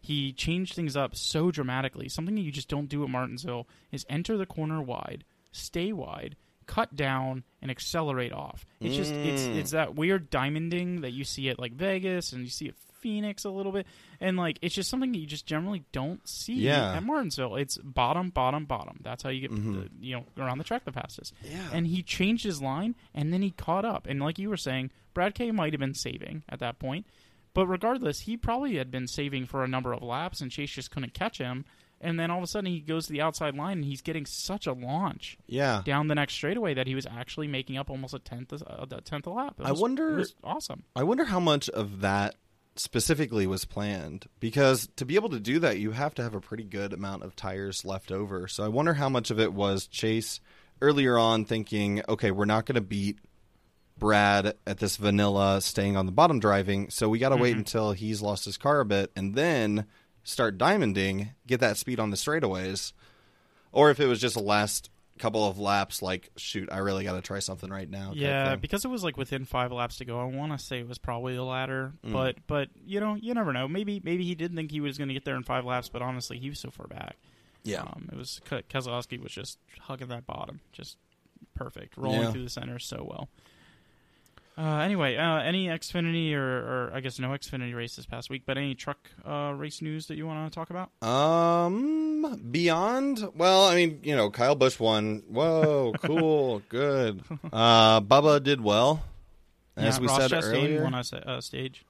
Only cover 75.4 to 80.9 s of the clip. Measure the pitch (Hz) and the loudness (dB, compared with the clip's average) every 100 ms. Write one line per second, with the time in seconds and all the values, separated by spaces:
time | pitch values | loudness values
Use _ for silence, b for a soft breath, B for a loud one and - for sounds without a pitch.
75.4 | 120 127 123 123 120 120 123 127 - 123 | -2 -2 0 -4 -4 -6 -6 -6 -8 -8
76.4 | 135 143 131 - - - - - b b | -10 -10 -12 -14 -14 -12 -12 -14 b b
77.4 | b b 110 95 - - - - 131 - | b b -8 -6 -8 -12 -12 -12 -12 -14
78.4 | - 139 - 135 127 120 120 127 - - | -8 -10 -6 -6 -4 -6 -8 -12 -12 -12
79.4 | 127 - _ - - 131 123 120 127 - | -12 -14 _ -20 -14 -12 -10 -12 -10 -10
80.4 | - 151 _ - - | -10 -12 _ -18 -18